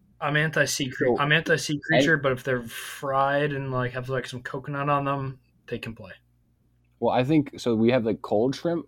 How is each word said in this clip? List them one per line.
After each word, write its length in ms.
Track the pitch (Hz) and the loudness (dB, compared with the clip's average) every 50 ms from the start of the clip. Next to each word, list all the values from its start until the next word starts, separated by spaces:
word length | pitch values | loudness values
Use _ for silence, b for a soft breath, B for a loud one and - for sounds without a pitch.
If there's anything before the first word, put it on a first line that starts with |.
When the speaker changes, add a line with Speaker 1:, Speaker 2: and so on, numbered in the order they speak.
| _ _ _ - | _ _ _ -6
Speaker 1:
I'm 160 | 156 147 147 | -2 0 2
anti-sea 520 | 151 156 160 - 151 139 135 - - 139 127 | 2 0 2 2 2 0 2 0 -2 -4 -4
cre-, 140 | 127 - 135 | -2 0 2
Speaker 2:
So 120 | 127 117 - | 2 2 2
Speaker 1:
I'm 140 | 143 147 | 2 2
anti-sea 440 | 151 165 160 175 160 - - - 151 143 - - | 2 2 2 2 0 0 0 -2 -4 -4 0 2
Speaker 2:
I 40 | 151 131 | 4 4
Speaker 1:
creature, 180 | 143 151 156 | 4 4 4
but 160 | 147 135 135 | 2 2 0
if 120 | 131 131 - | 0 0 -2
they're 180 | 139 127 123 | -2 -2 -2
fried 920 | 117 113 - - - - - - 147 139 135 135 135 139 143 143 147 147 | -4 -8 -12 -14 -14 -14 -12 -8 -4 0 2 2 2 2 2 2 0 0
and, 200 | 139 135 139 135 | -2 -4 -4 -4
like, 200 | 127 127 123 123 | -2 -2 -2 -2
have, 160 | 127 131 127 127 | -4 -6 -6 -4
like, 180 | 131 127 120 | -4 -4 -4
some 160 | - 127 123 | -6 -10 -10
coconut 460 | 127 - - 135 131 151 143 139 139 147 | -10 -10 -10 -8 -8 -6 -6 -4 0 0
on 160 | 143 139 139 | 0 2 0
them, 360 | 139 139 135 135 135 135 - _ _ _ _ _ | 0 -2 -2 -4 -6 -8 -12 _ _ _ _ _
they 120 | - 123 113 | -10 -8 -8
can 160 | - 117 110 | -8 -10 -12
play. 180 | - 104 92 - - _ _ _ _ _ _ _ _ _ _ _ _ _ _ _ _ | -12 -16 -18 -20 -20 _ _ _ _ _ _ _ _ _ _ _ _ _ _ _ _
Speaker 2:
Well, 120 | 120 113 92 | 0 2 2
I 100 | 123 127 | 2 2
think, 340 | 135 160 151 143 143 - - | 4 4 4 2 2 -4 -4
so 160 | - 123 117 | -2 0 2
we 160 | 110 113 117 | 4 4 4
have, 140 | 127 127 110 | 4 4 2
like, 160 | 113 95 - | 0 -2 -2
cold 320 | - - 110 104 117 135 143 | -2 0 2 2 2 2 0
shrimp 320 | - - 170 170 165 - | -2 -2 -2 -2 -4 -6